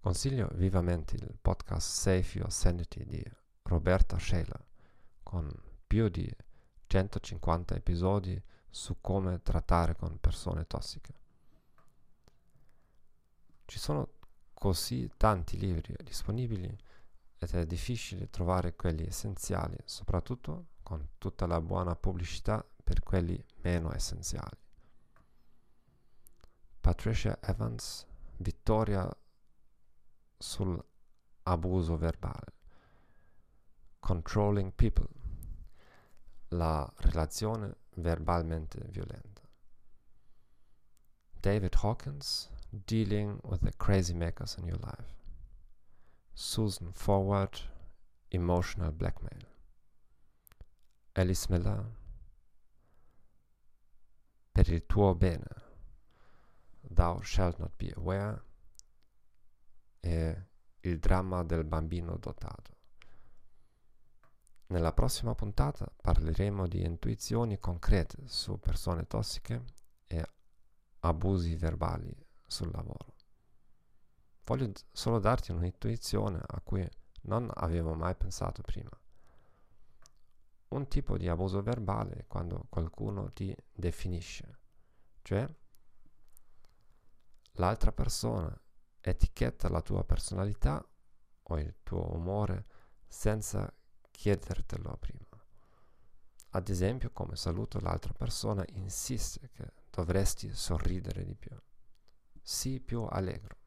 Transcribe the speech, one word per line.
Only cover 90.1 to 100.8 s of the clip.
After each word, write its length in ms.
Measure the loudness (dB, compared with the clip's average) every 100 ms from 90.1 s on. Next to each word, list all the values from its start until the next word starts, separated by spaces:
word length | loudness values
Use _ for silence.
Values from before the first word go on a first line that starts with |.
| 2 2 -4 -2 2 2 0 -6 -20 -20 -20 -20 -20
o 160 | -6 -4
il 160 | -4 -8
tuo 320 | -6 -4 -2
umore 520 | -4 -4 -2 -2 -2 -8 -18 -20 -20 -18
senza 640 | -2 0 0 -2 -2 -4 -8 -20 -20 -20
chiedertelo 840 | -2 2 2 0 -2 -2 -4 -6 -6
prima. 240 | -6 -6 -12 -20 -20 -20 -20 -20 -20 -20 -20 -20 -20 -20 -4
Ad 180 | -4 -2
esempio, 420 | 2 2 2 -4
come 240 | -4 -6
saluto 460 | -4 -2 -2 -2 -2
l'altra 320 | -2 -2 -2
persona 520 | -2 -2 -2 -2 -2 -2
insiste 760 | -6 -8 -6 -4 -2 -2 -4 -12
che 220 | -14 -14 -14 -10
dovresti 640 | -4 2 4 4 2 -6
sorridere 720 | -4 0 2